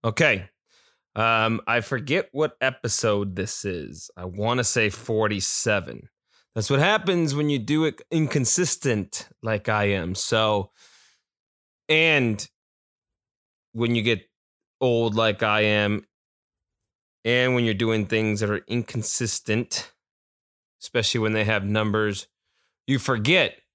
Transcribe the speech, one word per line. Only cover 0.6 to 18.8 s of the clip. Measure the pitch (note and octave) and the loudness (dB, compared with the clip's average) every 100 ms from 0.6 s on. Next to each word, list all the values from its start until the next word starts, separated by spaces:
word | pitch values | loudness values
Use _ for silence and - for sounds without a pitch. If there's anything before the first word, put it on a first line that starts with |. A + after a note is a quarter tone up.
| _ _ _ _ _ | _ _ _ _ _
Um, | G#2+ A2+ A2+ A2 A2+ - | 0 2 4 2 0 0
I | A#2 | -2
forget | A2 C3 C3+ E3 - | 0 -6 -2 -2 -2
what | C3+ D3+ - | -2 -2 0
episode | C3 C3 A#2 - A2+ G#2 G2+ F#2 | -4 -2 -4 -2 0 0 -2 -6
this | F#2 - G2+ | -6 -6 -6
is. | F2+ C2+ D2+ - - | -8 -10 -14 -18 -14
I | |
wanna | F#2 F#2 G#2+ B2 | -12 -4 -2 0
say | A#2 B2 G#2+ | 0 2 0
forty-seven. | - - A2 A2 G#2 - - A#2+ G#2 D#2+ A#1+ - _ _ _ _ | -2 -4 0 0 0 -2 -2 0 0 -2 -14 -16 _ _ _ _
That's | - G#2+ | -6 0
what | C#3 | 2
happens | E3+ G#3+ G#3 F3 D#3+ | 2 2 2 0 0
when | C#3 D3+ | 0 0
you | C#3+ | -2
do | A2 D3+ | 0 0
it | D#3+ - - | 0 -4 -4
inconsistent | E3 D3+ D3 B2 - F3 - C#3 A2 F#2+ - - _ | -2 0 0 0 0 0 -2 0 -2 -2 -10 -14 _
like | A2+ G#2+ - | -4 -4 0
I | G#2+ G2+ | 0 2
am. | G2 F2 | 0 -2
So, | F#2 - A2+ A2 G#2 F#2 _ - _ _ _ _ _ _ _ _ _ - | -6 0 2 2 0 -4 _ -20 _ _ _ _ _ _ _ _ _ 0
and | D#3 D#3+ D3+ A#2+ G#2 - _ _ _ _ _ _ _ _ _ _ _ _ | 2 4 2 2 -2 -8 _ _ _ _ _ _ _ _ _ _ _ _
when | A2 A#2 | -4 0
you | A#2+ | 2
get | A2 G#2+ - _ _ _ _ _ | 2 -2 -4 _ _ _ _ _
old | C3 A#2 A2+ | 2 2 2
like | G#2+ A2+ G2+ | 2 0 2
I | A2 G#2+ | 0 2
am, | G#2+ G#2+ G#2 G#2+ - _ _ _ _ _ _ _ _ _ _ _ A2+ | 4 2 2 -2 -6 _ _ _ _ _ _ _ _ _ _ _ 0
and | B2 B2+ | 2 4
when | B2 A#2 | 2 2
you're | |
doing | G2+ A#2 A2 G2 | 0 0 0 0
things | A2 A2 G#2 | 0 0 0
that | G#2+ | -2
are | G#2 - | -2 -4
inconsistent, | A#2+ | -6